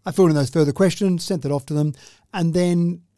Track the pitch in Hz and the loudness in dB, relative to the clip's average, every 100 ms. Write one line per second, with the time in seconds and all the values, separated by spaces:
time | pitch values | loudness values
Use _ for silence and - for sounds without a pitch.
0 | - 175 180 151 135 165 147 139 190 165 | -6 2 4 4 0 0 0 2 0 2
1 | 196 175 - 180 135 143 135 147 151 139 | -2 -2 -4 -6 -4 -6 -4 -2 -2 -4
2 | - _ _ 196 170 170 175 175 170 175 | -14 _ _ -4 -2 0 0 2 0 -4
3 | _ | _